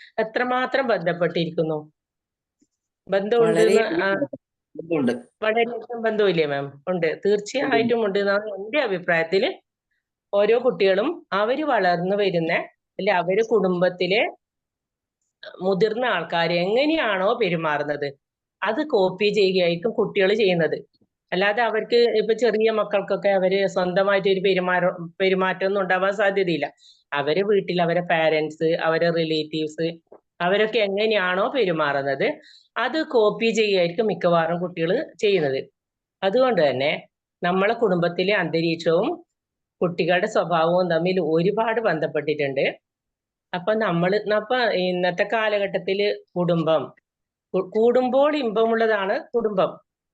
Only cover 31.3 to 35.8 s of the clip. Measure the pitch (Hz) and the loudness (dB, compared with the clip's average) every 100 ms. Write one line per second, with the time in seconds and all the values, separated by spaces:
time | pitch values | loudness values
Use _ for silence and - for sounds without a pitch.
31.3 | 185 233 277 185 160 147 139 139 135 226 | 0 0 0 0 0 0 0 -2 -2 -2
32.3 | 302 - - _ - 247 320 311 247 208 | -4 -14 -20 _ -6 -2 -2 0 2 2
33.3 | 175 226 214 214 190 170 170 220 175 180 | 2 0 2 2 2 0 0 -2 0 2
34.3 | 170 165 175 180 175 165 240 - - 208 | 2 0 -2 -6 -4 -2 -2 -4 -2 0
35.3 | 190 143 135 - _ | 2 0 -2 -6 _